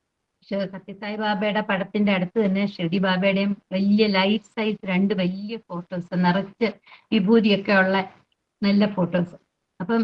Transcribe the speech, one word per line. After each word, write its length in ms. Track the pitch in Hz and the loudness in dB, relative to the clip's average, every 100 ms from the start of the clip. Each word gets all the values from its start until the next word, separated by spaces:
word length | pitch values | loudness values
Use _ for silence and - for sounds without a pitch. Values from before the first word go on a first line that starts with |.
| _ _ _ _ - | _ _ _ _ -6
ഷ-, 180 | 196 185 | -4 -4
സത്യ 220 | 190 196 | -8 -16
സായി 220 | 196 208 214 | -12 -8 -4
ബാബയുടെ 460 | 214 196 214 214 | -2 -2 0 -2
പടത്തിന്റെ 500 | 208 190 196 208 208 | 0 -2 -2 0 2
അടുത്ത് 340 | 190 180 226 196 | 0 0 0 0
തന്നെ 200 | 190 202 | 0 -2
ഷിർഡി 320 | - 170 190 | -4 -2 0
ബാബയുടെയും 600 | 185 185 196 190 202 202 - | 0 0 0 0 0 -4 -6
വലിയ 360 | 190 196 208 214 | -2 2 4 4
ലൈഫ് 380 | 190 196 220 - | 2 2 0 -4
സൈസ് 320 | - 214 208 190 | -6 -4 -4 -2
രണ്ട് 280 | 185 196 | 0 0
വലിയ 440 | 190 180 190 208 226 | 0 -2 -4 -8 -12
ഫോട്ടോസ്, 500 | - 175 175 180 175 | -10 -12 -10 -10 -6
നിറച്ച് 540 | 180 180 185 196 - 214 - _ - - | 0 2 0 -2 -4 -4 -4 _ -20 -2
വിഭൂതിയൊക്കെ 600 | 220 185 233 208 196 214 | 0 4 4 4 2 2
ഉള്ള 220 | 196 190 196 190 - _ _ _ - | 2 4 0 -2 -10 _ _ _ -4
നല്ല 320 | 202 202 208 | 2 4 2
ഫോട്ടോസ്. 420 | 185 175 180 175 - _ _ _ - | 0 -2 0 -2 -8 _ _ _ -10
അപ്പം 240 | 180 226 | -2 -2